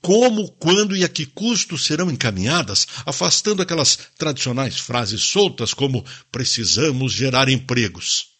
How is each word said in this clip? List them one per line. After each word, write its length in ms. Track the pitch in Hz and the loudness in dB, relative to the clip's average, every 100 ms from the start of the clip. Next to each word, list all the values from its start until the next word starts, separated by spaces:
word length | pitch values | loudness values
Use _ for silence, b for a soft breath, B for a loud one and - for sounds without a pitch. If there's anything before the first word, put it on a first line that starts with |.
como, 480 | - 208 247 214 170 | 4 6 6 4 -4
quando 420 | _ 160 190 208 190 | _ 2 4 2 0
e 80 | |
a 60 | 175 | 0
que 160 | - 143 | -2 -8
custo 520 | - 220 214 - 165 | -4 -2 -2 -2 -4
serão 320 | - 151 180 | -2 0 0
encaminhadas, 760 | 127 123 95 104 170 107 98 - B - | 0 -2 0 0 0 0 -2 -4 B -6
afastando 560 | 139 180 - 214 202 | -2 0 0 0 -2
aquelas 380 | 180 165 139 - B _ | -2 0 0 0 B _
tradicionais 640 | 156 131 131 123 131 - | -4 -2 -4 -2 -4 -6
frases 420 | - 123 107 107 | -4 -2 -2 -2
soltas 520 | - 196 196 - 113 | 0 2 2 2 -4
como 300 | - 139 123 - B B | 0 0 0 -6 B B
"precisamos 840 | 120 123 - 104 107 156 127 131 | -6 -2 -2 0 2 2 0 -2
gerar 360 | - 131 127 131 | 0 2 4 4
empregos". 800 | 131 131 123 107 92 - - - | 2 0 0 0 -4 -4 -4 -4